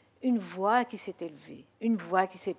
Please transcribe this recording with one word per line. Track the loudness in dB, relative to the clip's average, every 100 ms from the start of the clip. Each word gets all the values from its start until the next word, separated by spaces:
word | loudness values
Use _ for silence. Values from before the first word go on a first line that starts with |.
| _ _
une | 0 2
voix | 0 -2 2 4 2
qui | -6
s'est | -10 -8
élevée, | -10 -12 -18 -18 -20 _
une | 0 0
voix | 2 2 2
qui | -2
s'est | -6